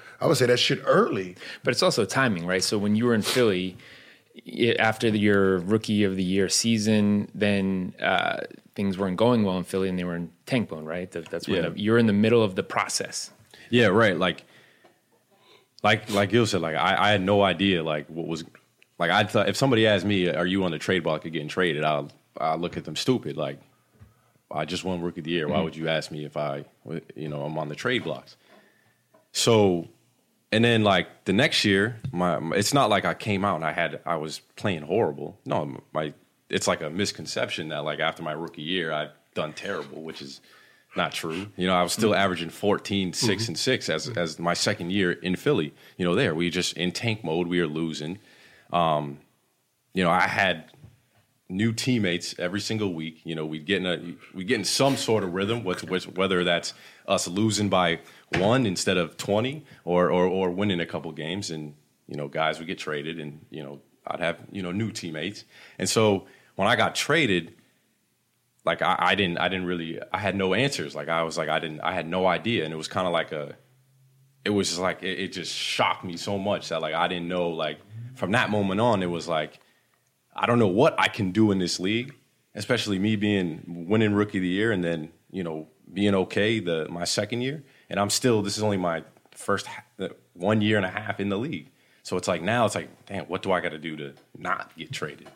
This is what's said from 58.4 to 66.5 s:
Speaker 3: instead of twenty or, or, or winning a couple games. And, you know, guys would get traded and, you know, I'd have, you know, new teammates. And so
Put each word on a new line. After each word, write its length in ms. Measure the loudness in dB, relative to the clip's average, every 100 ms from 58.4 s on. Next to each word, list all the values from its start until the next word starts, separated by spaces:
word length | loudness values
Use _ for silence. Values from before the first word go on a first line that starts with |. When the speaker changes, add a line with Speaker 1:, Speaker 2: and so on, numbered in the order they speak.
| 4 4 2
Speaker 3:
instead 300 | 0 0 0
of 200 | 0 -4
twenty 480 | -2 0 0 -6 -14 -10
or, 260 | 0 4 4
or, 160 | 4 2
or 240 | 2 0
winning 300 | 0 0 0
a 60 | -2
couple 240 | -6 -8
games. 380 | -8 -6 -6 -6
And, 240 | -8 -10 -14 _ _ -12
you 100 | -10
know, 120 | -6
guys 300 | -2 -2 -2
would 100 | -6
get 100 | -8
traded 400 | -6 -6 -6 -8
and, 260 | -10 -12 -14
you 120 | -12
know, 160 | -12 -14 _ _ -10
I'd 140 | -4
have, 180 | -4 -4 -10
you 100 | -8
know, 80 | -6
new 220 | -4 -4
teammates. 520 | -6 -10 -8 -8 -10 -18 -20 -18 -6
And 100 | 0
so 380 | 4 4 4 -2 -18 _